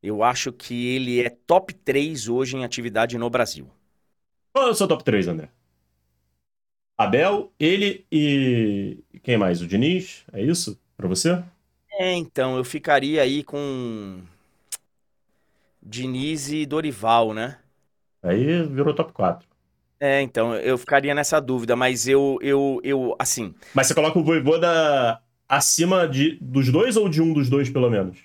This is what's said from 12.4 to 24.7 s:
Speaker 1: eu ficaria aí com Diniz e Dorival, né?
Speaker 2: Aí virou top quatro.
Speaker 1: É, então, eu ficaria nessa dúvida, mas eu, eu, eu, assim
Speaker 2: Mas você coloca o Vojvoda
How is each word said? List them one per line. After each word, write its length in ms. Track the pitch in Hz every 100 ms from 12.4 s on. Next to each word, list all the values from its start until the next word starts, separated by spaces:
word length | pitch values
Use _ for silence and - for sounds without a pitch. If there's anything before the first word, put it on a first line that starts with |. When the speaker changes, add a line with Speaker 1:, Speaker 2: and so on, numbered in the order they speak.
| 131 131
Speaker 1:
eu 80 |
ficaria 580 | 123 156 151 143 135 156
aí 220 | 131 143
com 800 | 139 143 143 131 123 110 98 92 90 90 _ _ _ - _ _ _ _ _ _ _ _ _ _
Diniz 680 | - 110 131 127 143 156 139
e 160 | 156
Dorival, 680 | 147 151 156 110 110 117 113
né? 240 | 107 120 139 _ _ _ _ _ _
Speaker 2:
Aí 400 | 90 98 135 175 156
virou 280 | 135 143
top 180 | - -
quatro. 340 | - 92 - _ _ _ _ _ _
Speaker 1:
É, 240 | 143 139
então, 320 | 135 - 117 110
eu 220 | - 127
ficaria 360 | 127 143 139
nessa 240 | 143 143 156
dúvida, 360 | 135 127 117 120
mas 320 | 127 127 117
eu, 300 | 139 139 135
eu, 400 | 139 139 139 131
eu, 320 | - 139 123 -
assim 360 | 127 - 104 - -
Speaker 2:
Mas 140 | - 131
você 60 |
coloca 240 | - 156 170
o 60 |
Vojvoda 960 | 151 165 135 160 170